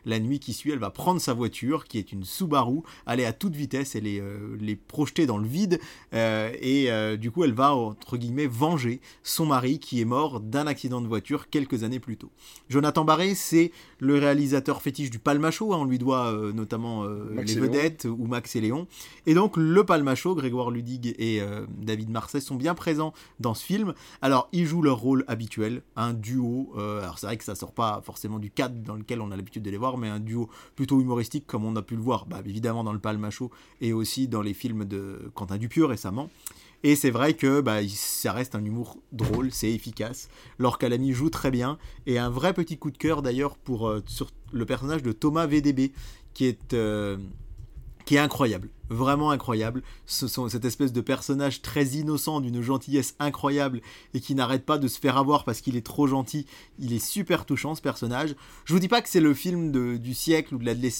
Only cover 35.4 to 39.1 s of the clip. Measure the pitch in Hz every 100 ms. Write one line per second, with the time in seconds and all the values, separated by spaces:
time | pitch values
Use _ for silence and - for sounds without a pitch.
35.4 | 95 98 117 - 151 170 98 107 156 -
36.4 | - - - _ 143 147 139 117 147 156
37.4 | 135 139 127 107 104 104 - - 113 101
38.4 | 127 107 104 113 117 - -